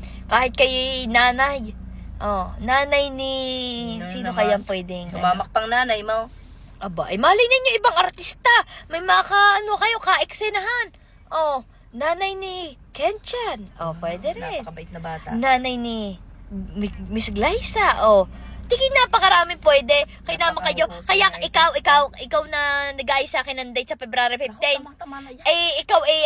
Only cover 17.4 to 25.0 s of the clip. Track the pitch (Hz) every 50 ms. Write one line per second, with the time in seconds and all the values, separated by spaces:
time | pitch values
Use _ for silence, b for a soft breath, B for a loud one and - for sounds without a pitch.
17.4 | 226 302 381 466 - - - 440 415 349 226 - - 220 214 196 185 - B B
18.4 | B B B B B - 494 480 523 539 539 539 494 - - 453 381 381 370 349
19.4 | 339 339 349 339 - 311 285 277 269 233 285 285 285 B B B B - 330 -
20.4 | 339 339 320 330 370 320 294 320 320 330 339 - - - 381 392 392 381 339 -
21.4 | - - - 330 320 330 277 285 - - 285 294 285 277 - - 254 247 320 302
22.4 | 302 302 311 294 294 285 285 285 285 285 277 269 269 233 277 277 285 302 - 294
23.4 | - 285 269 262 254 247 240 247 247 - 311 240 262 233 214 254 247 240 240 247
24.4 | 285 247 208 - 294 285 277 277 277 285 - -